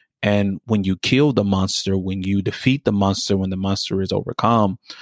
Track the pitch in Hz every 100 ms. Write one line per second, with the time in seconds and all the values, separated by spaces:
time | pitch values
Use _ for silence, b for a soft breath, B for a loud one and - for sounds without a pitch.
0 | B _ 104 104 101 95 - 107 95 92
1 | - 127 147 110 101 95 95 - - 95
2 | 92 95 92 98 98 - - 135 - 101
3 | 98 98 - 98 95 95 98 98 - 95
4 | 95 101 - - 107 117 101 - - B